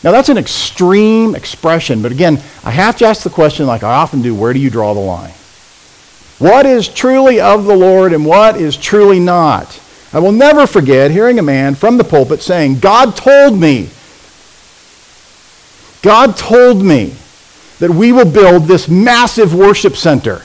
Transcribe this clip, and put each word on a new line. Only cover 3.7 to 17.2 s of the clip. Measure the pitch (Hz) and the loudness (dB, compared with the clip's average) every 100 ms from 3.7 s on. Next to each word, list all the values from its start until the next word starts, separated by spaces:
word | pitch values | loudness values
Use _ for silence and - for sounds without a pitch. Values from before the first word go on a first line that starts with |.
| 113 | -4
I | 107 | -4
often | 127 156 143 | -2 -2 -4
do, | 120 107 | -6 -4
where | 113 | -4
do | 131 | -2
you | 135 | -4
draw | 113 107 | -4 -4
the | 104 | -4
line? | 95 87 87 82 - - - - - - - - - - | -6 -10 -14 -20 -20 -20 -20 -20 -20 -20 -20 -20 -20 -2
What | 156 247 277 | 2 4 2
is | 247 190 | 0 -4
truly | - 254 262 269 233 | -6 -2 2 2 2
of | 202 208 | 0 0
the | 202 196 | 2 2
Lord | 185 190 185 | 2 2 2
and | 160 151 | 0 2
what | 190 220 214 | 2 2 0
is | 156 143 | -6 -6
truly | - 208 202 190 | -2 2 2 2
not? | 175 175 160 98 - - - - - | 0 0 0 -2 -6 -20 -20 -20 -8
I | 151 | -2
will | 185 | -2
never | 214 285 302 277 | 2 2 4 2
forget | 202 139 131 139 | 0 0 2 2
hearing | 170 233 240 | 0 0 0
a | |
man | 151 135 139 | -2 -2 -2
from | 139 214 240 | -2 0 0
the | |
pulpit | 214 156 - 156 | 2 0 0 -4
saying, | - 175 143 131 | -4 -2 -2 0
"God | 196 226 254 - | 0 2 0 0
told | 262 277 277 202 | 2 4 4 2
me, | 165 127 85 - - - - - - - - - - - - - - - - - - - - - | 0 -2 -6 -16 -20 -20 -20 -20 -20 -20 -20 -20 -20 -20 -20 -20 -20 -20 -20 -20 -20 -20 -20 -4
God | 196 220 262 - | 0 2 0 -2
told | - 233 247 208 | 0 4 4 2
me | 190 247 - 135 | 2 0 -2 -12